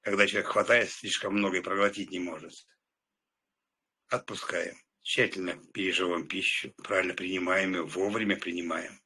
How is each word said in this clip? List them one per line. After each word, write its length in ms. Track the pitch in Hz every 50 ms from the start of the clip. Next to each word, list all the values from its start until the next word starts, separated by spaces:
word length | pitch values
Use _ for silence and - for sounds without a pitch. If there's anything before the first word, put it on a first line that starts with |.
когда 260 | _ 104 101 98 101
человек 220 | 98 101 104 92 -
хватает 400 | - 104 104 - 120 120 107 95
слишком 460 | - - - 101 - - - 101 98
много 220 | 104 101 98 92 92
и 20 |
проглотить 480 | - 92 98 98 101 101 101 104 95 -
не 80 | 92 90
может. 480 | 90 87 80 76 82 82 - - - _ _ _ _ _ _ _ _ _ _ _ _ _ _ _ _ _ _ _ _ _ _ _ _ _ _ _ _
Отпускаем. 720 | _ 123 117 - - 104 90 - - - 85 85 87 - - _ _ _ _
Тщательно 640 | _ - - - 120 - - 95 92 90 82 80 - -
пережевываем 560 | _ 104 95 92 87 90 92 87 87 85 78
пищу, 460 | 78 90 95 92 - - - - - -
правильно 400 | - - - 101 95 92 90 90
принимаем 600 | 90 92 92 95 92 90 90 92 98 95 95 90
её, 120 | 87 80
вовремя 500 | 78 80 90 95 104 104 113 107 101 95
принимаем. 640 | - - 90 85 87 87 85 80 80 - - - - _